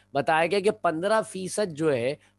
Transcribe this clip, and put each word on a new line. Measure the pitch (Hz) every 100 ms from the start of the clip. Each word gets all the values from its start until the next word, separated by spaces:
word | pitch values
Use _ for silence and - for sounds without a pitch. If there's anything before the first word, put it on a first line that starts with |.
| _
बताया | 139 139 160 165
गया | 196
कि | 190
पन्द्रह | 214 175 160 190 220
फीसद | 208 190 185 - 208
जो | 143 160
है | 131 120 147 _